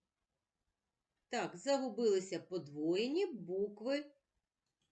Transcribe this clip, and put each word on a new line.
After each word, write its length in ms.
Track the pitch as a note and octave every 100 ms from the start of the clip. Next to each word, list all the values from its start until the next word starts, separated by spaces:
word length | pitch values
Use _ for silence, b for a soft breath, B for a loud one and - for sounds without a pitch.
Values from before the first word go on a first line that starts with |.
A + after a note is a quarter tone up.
| _ _ _ _ _ _ _ _ _ _ _ _ _
Так, 280 | A3+ F3 F3
загубилися 840 | C4+ C#4 C4 G3+ A3+ F#3+ F#3 E3+
подвоєні 880 | - F3+ C#3+ D3 D#3 F#3 B3 E4 F#4+
букви 840 | A3+ E3 F#3+ G#3 G#3 A3+ C#4+ D4 - _ _ _ _ _ _ _